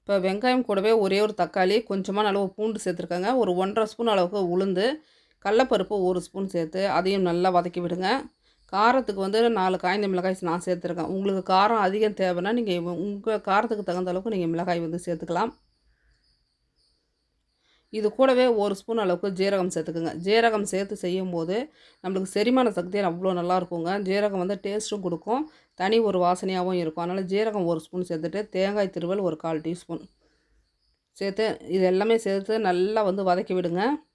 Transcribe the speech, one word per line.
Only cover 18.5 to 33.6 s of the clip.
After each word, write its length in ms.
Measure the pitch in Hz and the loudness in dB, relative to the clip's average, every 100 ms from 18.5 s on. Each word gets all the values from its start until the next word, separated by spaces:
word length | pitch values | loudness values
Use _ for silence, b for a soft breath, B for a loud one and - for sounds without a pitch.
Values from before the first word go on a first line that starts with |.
| 226 | 4
ஒரு 140 | 202 196 | 0 -2
ஸ்பூன் 220 | - 226 | -2 0
அளவுக்கு 260 | 196 175 202 180 | 2 2 0 0
ஜீரகம் 300 | 196 196 180 170 | 2 2 0 -2
சேர்த்துக்குங்க. 380 | 160 165 165 - 180 | -4 -4 -4 -4 2
ஜீரகம் 380 | 220 233 214 208 | 4 4 2 -2
சேர்த்து 240 | 185 196 208 | -4 -4 -6
செய்யும் 300 | 180 185 185 170 | -4 -2 -2 -4
போது 220 | 165 208 294 b b b | -2 -4 -4 b b b
நம்மளுக்கு 280 | 185 190 190 202 | -6 -4 -2 0
செரிமான 360 | 214 254 247 185 | 4 4 4 0
சக்தி 260 | 175 202 190 | -4 -2 -2
அவ்வளோ 240 | 170 190 175 | 0 -2 0
நல்லா 180 | 175 185 | 0 0
இருக்குங்க. 320 | 175 175 165 202 190 | 0 -4 -2 -2 0
ஜீரகம் 360 | 202 208 196 | 0 0 0
வந்து 140 | 180 196 196 | -2 -4 -4
டேஸ்ட்டும் 380 | 208 208 208 185 | -6 -6 -6 -4
கொடுக்கும், 380 | 165 - 254 311 B B - | -6 -2 -4 -4 B B -4
தனி 180 | 190 226 220 | 2 2 4
ஒரு 100 | 185 | 2
வாசனையாகவும் 560 | 175 185 190 185 180 180 | 2 2 -2 -2 0 0
இருக்கும். 200 | 160 156 170 | -2 -4 -4
அதனால் 240 | 190 180 | -4 -2
ஜீரகம் 340 | 196 220 208 170 | 0 0 0 -2
ஒரு 100 | 165 - | -2 -4
ஸ்பூன் 220 | 180 180 | -8 -4
சேர்த்துட்டு, 320 | 160 165 185 208 185 | -4 -4 -6 -4 -2
தேங்காய் 380 | 196 208 196 180 | 0 0 -2 -2
திருவல் 280 | 170 202 185 | -4 -2 -2
ஒரு 120 | 156 | -2
கால் 180 | 165 160 160 | -4 -4 -4
டீஸ்பூன் 360 | 170 - 165 - _ _ _ _ _ _ _ _ _ _ - | -8 -10 -12 -12 _ _ _ _ _ _ _ _ _ _ -6
சேர்த்து, 260 | 196 190 220 - - 185 | -4 0 -2 -2 -2 2
இது 100 | 185 | 4
எல்லாமே 260 | 185 214 226 202 | 4 4 2 2
சேர்த்து 320 | 196 196 220 202 | -2 0 0 2
நல்லா 340 | 180 190 220 202 | 2 2 2 2
வந்து 140 | 196 190 | 2 2
வதக்கி 260 | 180 - | 2 2
விடுங்க. 240 | 185 | -2